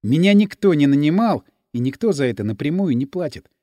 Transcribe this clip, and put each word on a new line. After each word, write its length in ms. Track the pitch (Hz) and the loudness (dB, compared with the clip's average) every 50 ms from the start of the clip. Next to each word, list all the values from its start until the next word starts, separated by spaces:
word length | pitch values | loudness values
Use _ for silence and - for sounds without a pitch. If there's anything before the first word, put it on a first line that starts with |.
| - | 0
Меня 300 | 107 127 156 175 202 202 | 0 0 2 4 4 4
никто 400 | 202 214 196 - _ - 196 175 | 4 2 2 -4 _ 0 2 2
не 140 | 151 143 | 4 2
нанимал, 560 | 139 139 143 147 151 170 202 233 220 175 107 _ _ _ _ _ _ - | 2 2 2 2 2 0 0 0 0 -2 -4 _ _ _ _ _ _ -6
и 60 | 120 | -4
никто 340 | 123 135 135 - - 226 180 | -4 -4 -4 -2 -2 -2 0
за 120 | 143 139 | 0 -2
это 180 | 123 110 - 104 | -2 -2 -4 -4
напрямую 520 | 107 107 - 139 147 165 190 196 175 120 | -6 -6 -4 -4 -4 -2 -2 -2 -2 -2
не 100 | 120 139 | -2 -4
платит. 440 | 139 - 180 175 143 - - _ _ _ _ | -6 -6 -8 -8 -8 -8 -12 _ _ _ _